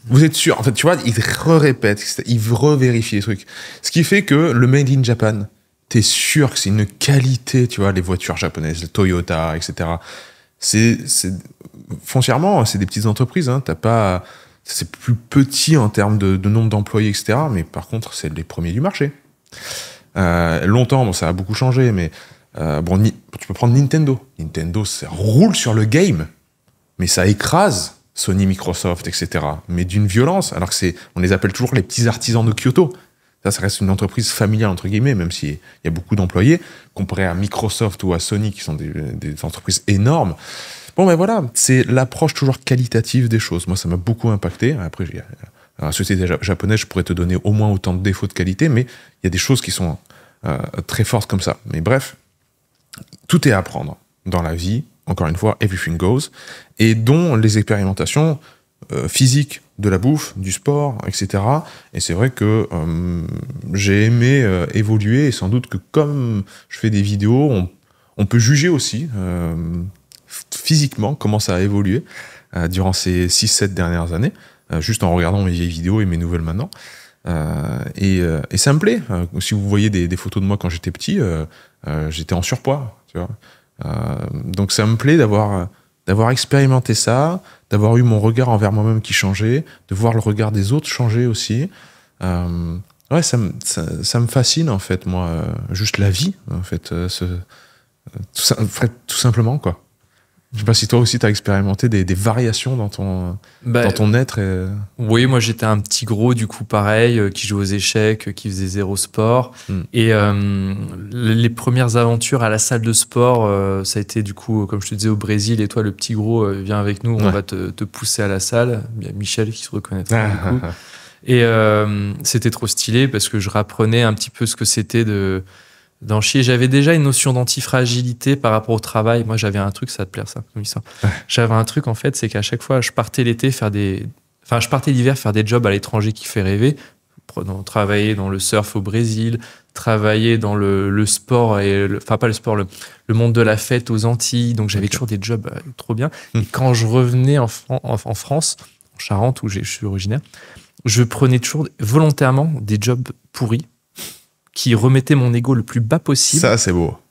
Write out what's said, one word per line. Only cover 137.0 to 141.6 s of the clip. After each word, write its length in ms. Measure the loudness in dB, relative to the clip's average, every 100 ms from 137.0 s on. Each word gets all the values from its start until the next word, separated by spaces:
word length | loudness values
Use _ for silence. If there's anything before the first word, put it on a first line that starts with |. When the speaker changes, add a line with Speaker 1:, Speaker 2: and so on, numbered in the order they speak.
| _ -20 -12
Speaker 2:
Prenons, 360 | -10 -8 -10
travailler 520 | -4 -2 2 2 0
dans 160 | -2 -2
le 80 | -4
surf 380 | 0 0 0 -6
au 40 |
Brésil, 600 | -2 -2 0 0 -2 -4 -8 -20 _
travailler 640 | -6 0 2 2 4 4 2
dans 160 | 0
le, 340 | 0 2 2 2
le 160 | 0
sport 560 | 0 -2 0 2 4 2